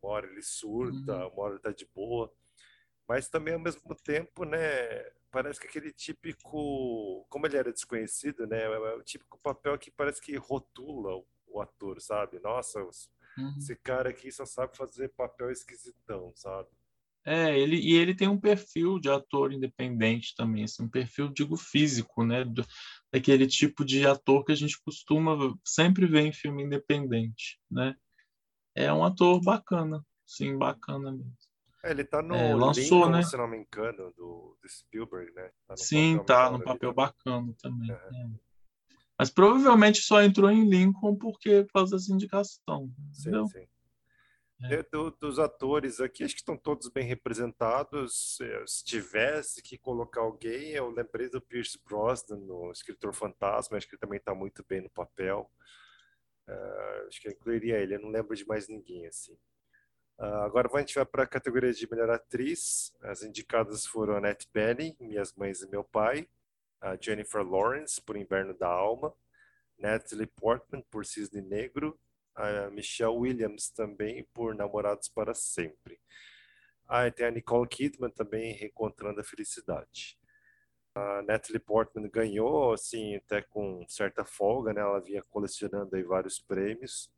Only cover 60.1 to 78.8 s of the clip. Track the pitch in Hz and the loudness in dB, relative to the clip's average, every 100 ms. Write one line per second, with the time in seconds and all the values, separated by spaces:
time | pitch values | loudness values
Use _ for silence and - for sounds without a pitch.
60.1 | _ 107 104 104 110 120 139 143 - 135 | _ -6 -4 0 2 2 0 -2 -2 0
61.1 | - 131 139 135 123 123 120 117 113 113 | 0 0 0 -2 0 0 0 -4 -2 0
62.1 | 117 _ 123 131 165 - - - _ 107 | 0 _ -4 -4 -4 -4 -4 -6 _ -12
63.1 | 98 107 104 107 117 107 104 - 110 107 | -12 -12 -14 -2 0 0 -4 -8 -4 -2
64.1 | 104 101 101 - 107 107 120 160 - 117 | 0 0 -4 -6 -2 0 0 -4 -10 -10
65.1 | 104 98 - 98 92 95 101 104 113 107 | -6 -6 -6 -8 -8 -8 -8 -4 0 0
66.1 | 139 170 _ _ _ _ _ 101 92 - | 0 -6 _ _ _ _ _ -10 -8 -6
67.1 | 107 104 107 95 95 107 139 151 - - | -6 -4 -4 -2 0 0 0 -6 -10 -8
68.1 | 104 98 95 98 90 90 87 101 120 151 | -10 -2 -2 -2 -4 -2 0 0 -2 -6
69.1 | - _ _ _ _ _ _ 101 110 - | -10 _ _ _ _ _ _ -2 -2 -4
70.1 | 107 110 - 110 120 - 139 - 107 101 | -8 -8 -4 0 0 -2 -14 -12 -12 -10
71.1 | - 101 104 95 101 127 147 151 156 _ | -10 -10 -10 -8 -6 -6 -6 -8 -8 _
72.1 | _ _ - 104 104 101 101 98 - 113 | _ _ -8 -4 -4 -6 -8 -10 -2 0
73.1 | 117 123 123 110 104 - - 107 101 107 | 0 -2 -2 -4 -4 -10 -6 -8 -6 -8
74.1 | 127 127 - 117 107 101 107 101 101 - | -8 -14 -8 -6 -4 -4 -2 -2 -2 -6
75.1 | - 107 113 - - 82 - - 87 _ | -6 -4 -4 -6 -6 -6 -8 -20 -20 _
76.1 | - - - _ _ _ _ _ 120 123 | -20 -20 -20 _ _ _ _ _ 0 0
77.1 | 120 120 117 - 120 120 - 143 143 127 | 0 -4 -4 0 0 0 -2 -6 -4 -10
78.1 | - 104 110 113 104 104 - | -6 -6 -4 -6 -10 -14 -6